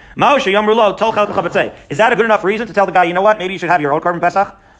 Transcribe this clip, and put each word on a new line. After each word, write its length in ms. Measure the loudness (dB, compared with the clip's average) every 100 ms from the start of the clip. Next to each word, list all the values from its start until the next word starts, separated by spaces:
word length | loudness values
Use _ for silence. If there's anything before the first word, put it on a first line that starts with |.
| -12
Mao 220 | -2 2 2
sheyamru 400 | 0 0 2 2
lo, 180 | 2
tol 180 | 0 -2
chel 140 | 0 -2
chavetzei. 480 | -2 -2 -2 -4 -8 -6
Is 100 | 0
that 140 | 2
a 40 | 2
good 100 | 2
enough 180 | 0
reason 240 | 0 -4 -4
to 40 |
tell 140 | -2 0
the 60 |
guy, 120 | 2
"You 100 | 2
know 80 | 2
what, 160 | 2 2
maybe 160 | -2
you 40 | -4
should 120 | -2
have 100 | 0
your 120 | 0
own 80 | -2
Korban 200 | -2 -2
Pesach"? 340 | 0 0 -2 -6 _